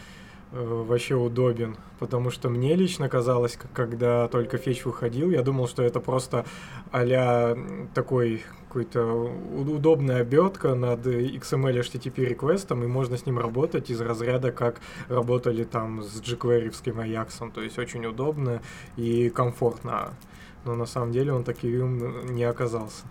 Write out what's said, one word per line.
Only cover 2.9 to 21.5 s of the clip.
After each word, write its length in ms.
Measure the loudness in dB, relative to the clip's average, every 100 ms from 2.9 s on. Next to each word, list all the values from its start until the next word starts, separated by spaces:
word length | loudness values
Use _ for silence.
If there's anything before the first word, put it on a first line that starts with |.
| 2 0
казалось, 480 | 2 4 4 2 -2
к-, 120 | -6
когда 540 | -4 -2 2 4 4 4
только 300 | 2 0 -2
фетч 260 | -2 -2
выходил, 460 | -2 -2 -2 0 2
я 120 | 4
думал, 260 | 4 2 0
что 160 | 2
это 180 | 2 2
просто 440 | 0 0 0 -2 -4 -8 -14 -14 -4
а-ля, 600 | 0 4 4 6 4 4
м, 360 | 2 -4 -10 -4
такой 500 | -4 0 2 2 0 -6 -16 -8
какой-то 380 | -6 -2 0 0
у-, 680 | 0 -2 -4 -6 -4 -2 2
удобная 460 | 6 6 4 2
обёртка 540 | 4 6 4 4 0 2
над 320 | 2 0 0
X 460 | 0 0 -4 -2
M 120 | 0 2
L 120 | 2
H 120 | 0
T 100 | -6
T 120 | -6
P 140 | -2 -2
реквестом, 580 | 2 2 2 0 -2
и 40 | 0
можно 300 | 0 0 -2
с 80 | -2
ним 140 | -2
работать 500 | 0 0 0 0 -2
из 100 | -2
разряда, 500 | -2 0 0 0 0
как 300 | 0 -2 -2 -8 -14 -2
работали 560 | 0 2 2 2 0
там 400 | -2 -2 -4 -6
с 180 | -8 -8
jQuery-вским 800 | -6 -2 2 4 2 -4 -6 -4
Аяксом. 520 | -4 -4 -6 -8 -10
То 100 | -8
есть 180 | -8 -6
очень 260 | -6 -6 -6
удобно 560 | -2 -2 0 -2 -2 -6 -14 -12 -4
и 320 | 0 2 2
комфортно. 840 | 2 0 2 0 0 -4 -4 -4 -8 -18 -20 -20 -12 -6
Но 100 | -4
на 100 | -4
самом 260 | -2 0
деле 180 | 0 2
он 100 | 0
таким 920 | -2